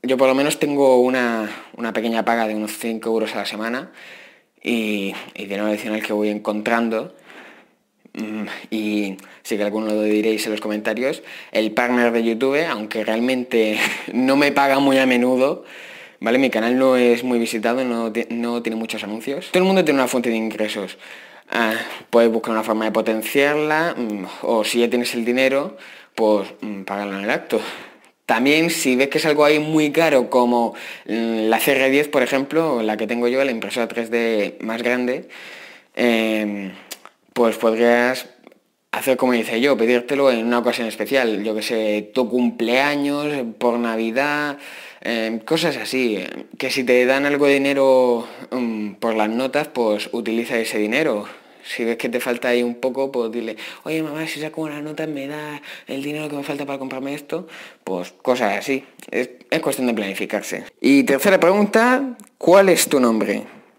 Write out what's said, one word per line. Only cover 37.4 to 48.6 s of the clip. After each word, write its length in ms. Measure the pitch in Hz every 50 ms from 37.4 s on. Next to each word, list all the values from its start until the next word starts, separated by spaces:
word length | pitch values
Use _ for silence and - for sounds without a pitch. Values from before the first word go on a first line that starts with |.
| 120 113 110
podrías 720 | - - 113 110 113 120 120 120 120 120 127 131 - - - - _ _ - - _ _ _ _ _ _ _ -
hacer 240 | 117 - 135 131
como 160 | - 135 127 123
hice 260 | 117 107 110 120 113
yo, 160 | 123 143 135
pedírtelo 560 | 107 110 117 123 120 120 - 143 139 139 135
en 140 | 123 113 113
una 140 | 120 120 120
ocasión 280 | 110 123 120 - 117
especial, 560 | 110 107 - 107 101 135 135 127 113 107 98 104
yo 100 | 110 107
que 80 | 110
sé, 500 | 107 - 120 110 110 107 107 107 104 - -
tu 160 | 135 127 107
cumpleaños, 960 | 113 127 123 117 117 - 117 113 120 131 139 147 147 143 143 143 143 143 147 151 147 139 123 117 107
por 200 | - 123 120 117
Navidad, 800 | 120 117 117 113 110 113 113 113 131 139 147 147 147 147 147 139 143 - - - - - - - -
em, 380 | - - 117 113 110 110 113 113
cosas 360 | - - 160 160 165 165 139
así, 420 | 120 107 104 127 131 127 117 107 95 90 - - - - - -
que 140 | - - 127
si 140 | - - 127
te 200 | 120 127 123 123
dan 200 | 123 135 135 143
algo 200 | 143 143 139 147
de 80 | 143 139
dinero, 720 | 139 139 139 139 139 135 135 131 131 127 123 120 117 113 - - - - -
mm, 420 | - 127